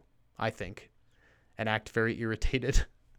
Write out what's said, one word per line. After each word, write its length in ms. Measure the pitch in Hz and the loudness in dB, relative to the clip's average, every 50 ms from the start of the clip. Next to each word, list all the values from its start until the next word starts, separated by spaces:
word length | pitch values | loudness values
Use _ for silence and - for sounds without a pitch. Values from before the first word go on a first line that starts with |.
| _ _ _ _ _ _ _ - | _ _ _ _ _ _ _ -4
I 100 | 110 113 | -4 -4
think, 420 | - - 95 87 - - - - _ _ _ _ _ _ _ _ _ _ _ _ _ | -4 -4 -8 -12 -12 -14 -18 -20 _ _ _ _ _ _ _ _ _ _ _ _ _
and 100 | - 113 | -4 -2
act 220 | 107 110 107 - - | 0 0 0 -2 -2
very 300 | - 113 113 117 - - | 0 0 0 0 0 -2
irritated. 680 | 117 113 110 - - - - 131 123 131 - 107 - - | -4 -4 -2 0 0 0 0 0 2 4 4 4 4 2
<laughs> 40 | _ _ _ _ - | _ _ _ _ -20